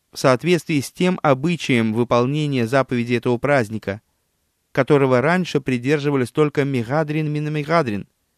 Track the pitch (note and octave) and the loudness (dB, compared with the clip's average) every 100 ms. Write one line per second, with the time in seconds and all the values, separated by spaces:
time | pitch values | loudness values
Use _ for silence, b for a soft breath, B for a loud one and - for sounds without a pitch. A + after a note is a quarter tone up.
0 | _ - C#3 B2+ D#3+ E3+ - D3 - - | _ -2 0 2 2 0 0 -4 -4 -2
1 | F3+ F#3 D3+ C3 E3+ E3 - A#2+ A2+ A2+ | -2 2 2 2 0 -2 0 0 2 0
2 | A#2 A#2+ B2+ D3+ D3 C3 A2+ C3+ B2+ B2 | 0 2 2 -2 -2 -2 0 0 0 -2
3 | A#2 A#2+ B2 A#2+ C3+ C#3 G#2 G#2+ - G2+ | 0 0 0 -2 2 0 0 -6 -8 -10
4 | _ _ _ _ _ _ _ D3 C3 C#3+ | _ _ _ _ _ _ _ -4 2 4
5 | C3 B2+ C#3+ F#3 E3 C#3+ C3+ B2 B2+ D3+ | 4 2 2 0 0 -4 -2 -2 0 0
6 | D3 C#3 A#2+ D3+ D3 D3 C#3 B2+ A2 D3+ | 0 -2 -2 0 0 0 -2 -2 -2 -2
7 | D3+ D#3 D3+ D3+ D3+ D3+ C#3+ E3 B2 G2+ | -2 -4 -4 -4 -4 -6 0 0 0 -4
8 | - _ _ | -8 _ _